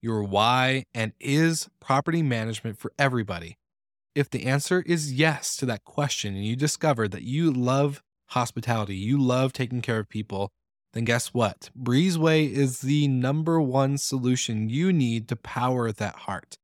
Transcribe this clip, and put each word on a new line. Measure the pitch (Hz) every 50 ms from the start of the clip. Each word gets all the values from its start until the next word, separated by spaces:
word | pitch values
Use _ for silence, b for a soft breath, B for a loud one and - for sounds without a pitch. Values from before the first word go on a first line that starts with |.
your | - 117 113 107 104
why, | 98 98 101 107 117 123 131 127 131 131 131 127 _ _
and | 123 113 107 - _
is | - 139 139 151 160 165 165 151 - - _ _
property | - - 135 139 143 - 165 170 160
management | 139 120 113 110 113 113 107 - 117 101 -
for | - - _ -
everybody? | 143 135 127 120 110 101 92 85 85 82 - _ _ _ _ _ _ _ _ _ _ _ _
If | 147 143 -
the | - 120 -
answer | 127 135 143 143 - 185 185 175
is | - 175 165 151 147 131
yes | 127 156 160 151 131 - - -
to | - -
that | 123 113 101 _
question | - - - 147 143 - - - 107 95
and | 98 101
you | 107 117
discover | 127 143 151 - - - 156 143 113 113 101
that | 92 92 -
you | 110 127 151 170 165
love | 135 127 123 123 131 139 143 147 143 - _ _ _ _ _
hospitality, | _ - 127 120 - - 120 113 - 117 113 107 95 98
you | 92 98 107 135 143
love | 135 123 123 127 131 135 -
taking | - 127 113 123 123 113
care | - 117 110
of | 104 _
people, | - 107 104 - 101 98 98 95 _ _ _ _ _ _ _ _ _
then | 113 117
guess | 113 117 120 - - _
what? | 123 117 101 - _ - - _
Breezeway | - 127 120 123 135 170 190 175 165 156 160 160 156 156 139
is | 101 135 139 131 123 - -
the | 131 147 151 147 143
number | 131 127 123 131 143 156 160 165 165 165
one | 156 131 127 135 135 135 139 143
solution | - - 139 131 123 127 127 123 - - 113 107 110 107
you | 117 143 175 190 185
need | 160 131 120 113 117 107 -
to | 120
power | 113 _ - - 123 120 127 127 127 117 113
that | 104 - 107 104 -
heart. | - - - 98 90 - _ - -